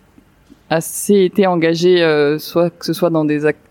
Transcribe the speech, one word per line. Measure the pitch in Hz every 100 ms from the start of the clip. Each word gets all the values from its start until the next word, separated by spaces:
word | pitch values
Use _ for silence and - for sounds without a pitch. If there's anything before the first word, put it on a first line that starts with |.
| _ _ _ _ _ _ -
assez | 160 - - - 202
été | 180 - 185
engagée, | 175 165 165 180 180
euh, | 160 151 147 151
soit | - 170 170
que | - -
ce |
soit | 165 170
dans | 160 151
des | 151
ac-, | 151 147 _